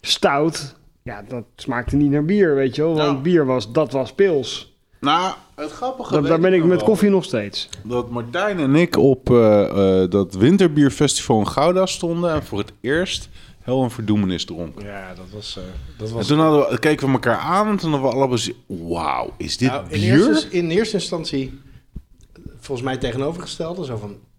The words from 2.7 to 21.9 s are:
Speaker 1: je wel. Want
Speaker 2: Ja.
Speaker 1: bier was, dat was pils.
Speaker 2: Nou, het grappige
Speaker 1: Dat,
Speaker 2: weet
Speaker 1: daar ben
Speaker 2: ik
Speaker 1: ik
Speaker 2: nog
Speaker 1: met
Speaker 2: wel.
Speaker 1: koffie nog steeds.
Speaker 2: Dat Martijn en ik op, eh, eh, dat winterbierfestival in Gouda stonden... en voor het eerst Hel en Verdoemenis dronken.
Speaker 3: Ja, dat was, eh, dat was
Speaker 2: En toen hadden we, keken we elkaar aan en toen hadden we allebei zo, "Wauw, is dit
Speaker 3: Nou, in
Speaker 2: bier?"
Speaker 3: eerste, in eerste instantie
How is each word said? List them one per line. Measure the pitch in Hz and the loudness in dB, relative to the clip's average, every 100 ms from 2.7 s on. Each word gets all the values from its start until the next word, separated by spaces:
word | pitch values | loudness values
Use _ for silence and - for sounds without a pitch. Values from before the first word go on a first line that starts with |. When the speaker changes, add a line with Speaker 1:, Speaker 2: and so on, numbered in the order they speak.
| 117 | 0
Speaker 1:
je | |
wel. | 160 | 0
Want | 156 151 139 | 2 0 0
Speaker 2:
Ja. | |
Speaker 1:
bier | 147 175 135 | 2 4 4
was, | 127 107 | 0 0
dat | 135 151 | -2 0
was | 135 127 | -2 -4
pils. | - 196 156 120 - - _ _ _ | 2 2 2 -2 -10 -14 _ _ _
Speaker 2:
Nou, | 143 160 185 - - | 0 0 0 -6 -16
het | - 147 | -14 -12
grappige | - 254 262 233 | -8 -8 -8 -2
Speaker 1:
Dat, | 165 | 0
Speaker 2:
weet | 143 | 2
Speaker 1:
daar | 160 | 4
ben | 180 | 4
Speaker 2:
ik | |
Speaker 1:
ik | 185 | 4
Speaker 2:
nog | 165 | 4
Speaker 1:
met | 180 | 4
Speaker 2:
wel. | 175 | 2
Speaker 1:
koffie | 214 208 | 4 4
nog | 190 | 2
steeds. | - 120 101 - - - | 0 -6 -6 -8 -10 -12
Speaker 2:
Dat | 107 123 120 | -6 -4 -4
Martijn | 120 117 131 208 190 | -6 -6 -4 -2 0
en | 139 | 2
ik | 147 175 - | 4 4 4
op, | 139 131 - | 4 4 4
eh, | 120 113 104 98 98 98 95 | 4 6 4 4 2 2 4
eh, | 92 | 2
dat | 101 95 | 2 0
winterbierfestival | 95 117 190 180 151 139 - 147 - - 113 | 2 4 6 4 4 2 2 0 0 0 2
in | 101 | 2
Gouda | - 156 180 185 | 0 2 2 -2
stonden... | - 170 170 175 | -2 -6 -4 -2
en | 156 | -4
voor | 123 101 | -4 -8
het | 101 - | -8 -8
eerst | 117 151 185 - - - - - | -4 -2 -2 -6 -12 -20 -20 -16
Hel | - 127 | -4 -2
en | 127 | -2
Verdoemenis | 113 107 104 95 87 | -4 -2 0 0 -2
dronken. | - 82 85 73 101 | -6 -10 -10 -12 -14
Speaker 3:
Ja, | 101 92 | -14 -14
dat | 90 92 | -16 -16
was, | 104 101 - | -16 -14 -14
eh, | 92 95 - - | -14 -14 -16 -12
dat | 110 | -8
was | 113 | -6
Speaker 2:
En | 107 | 0
toen | 151 | 2
hadden | 160 151 135 | 4 4 2
we, | 123 | 0
keken | 156 151 135 | 0 0 0
we | |
elkaar | 131 - 107 | 0 2 0
aan | 107 185 214 | 0 0 0
en | 202 | -2
toen | 165 | -2
hadden | 147 131 | -2 0
we | 120 | 0
allebei | 135 123 | 0 0
zo, | 110 - _ | -4 -10 _
"Wauw, | 90 85 - 78 64 60 - | -12 -6 -4 -2 -4 -6 -10
is | 80 - | -10 -2
dit | 127 | -2
Speaker 3:
Nou, | 131 95 | -2 -6
in | 104 | -2
Speaker 2:
bier?" | 104 135 233 | 4 6 6
Speaker 3:
eerste, | 311 - | 2 0
in | 180 170 | -4 0
eerste | 170 220 196 | 0 0 -4
instantie | - 170 160 139 131 - - - _ | -4 -8 -4 -6 -6 -12 -20 -20 _